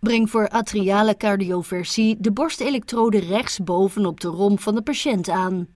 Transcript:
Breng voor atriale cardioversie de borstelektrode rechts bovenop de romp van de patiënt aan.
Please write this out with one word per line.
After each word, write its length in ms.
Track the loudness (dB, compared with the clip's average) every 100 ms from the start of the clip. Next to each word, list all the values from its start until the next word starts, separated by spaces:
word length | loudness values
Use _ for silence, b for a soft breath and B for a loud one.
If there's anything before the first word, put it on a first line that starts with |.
Breng 300 | 2 2 2
voor 180 | 2 0
atriale 680 | 0 -2 -2 2 4 2 2
cardioversie 1000 | 0 0 0 -2 -4 -6 -4 2 2 2
de 140 | 0
borstelektrode 840 | 0 -2 -2 -2 -2 -2 0 2 2
rechts 400 | 0 -2 -2 -6
bovenop 600 | -2 2 2 2 -2 -2
de 80 | -6
romp 320 | 0 2 2
van 140 | 0
de 80 | -2
patiënt 460 | -2 -2 0 0 0
aan. 400 | -2 0 -2 -6